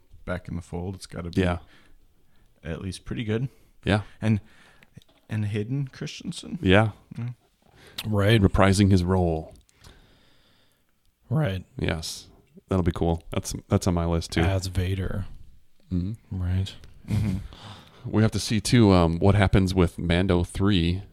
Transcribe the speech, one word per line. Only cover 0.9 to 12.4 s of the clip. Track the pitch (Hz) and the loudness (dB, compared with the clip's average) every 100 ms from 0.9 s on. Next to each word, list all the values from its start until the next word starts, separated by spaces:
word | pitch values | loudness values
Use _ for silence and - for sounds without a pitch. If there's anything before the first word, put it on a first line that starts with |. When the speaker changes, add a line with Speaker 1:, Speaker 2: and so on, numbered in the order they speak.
| 95 | -12
Speaker 1:
it's | - | -14
gotta | - 85 | -12 -6
be | 87 | -2
Speaker 2:
Yeah. | 90 87 - - _ - _ _ _ _ _ _ | 0 -2 -10 -20 _ -20 _ _ _ _ _ _
Speaker 1:
at | - 80 | -12 -8
least | 95 - - | -10 -12 -12
pretty | 104 | -10
good. | 107 113 135 - _ _ | -6 -4 -6 -10 _ _
Speaker 2:
Yeah. | - 104 - - | -2 -2 -2 -6
Speaker 1:
And, | 110 107 - _ _ _ _ - _ _ _ | 0 0 -2 _ _ _ _ -20 _ _ _
and | 107 104 | -6 -4
Hayden | 107 104 139 135 | -6 -6 -6 -8
Christensen. | - 147 - - - - - | -10 -14 -12 -12 -12 -12 -4
Speaker 2:
Yeah. | 95 92 101 - _ - | 2 4 4 -2 _ -12
Speaker 1:
Yeah. | 120 - _ _ _ _ - - 110 | -12 -12 _ _ _ _ -18 -12 -4
Speaker 3:
Right. | 104 101 113 | 2 4 6
Speaker 2:
Reprising | 95 - 95 95 98 | 6 6 4 6 6
his | 98 | 4
role. | 87 95 87 80 80 - _ _ - - _ _ _ _ _ _ _ _ _ _ _ _ _ | 4 0 0 -2 -6 -18 _ _ -20 -20 _ _ _ _ _ _ _ _ _ _ _ _ _
Speaker 3:
Right. | 135 135 95 - - | -2 -2 -4 -10 -6
Speaker 2:
Yes. | 90 82 78 - - _ | -4 -4 -8 -14 -18 _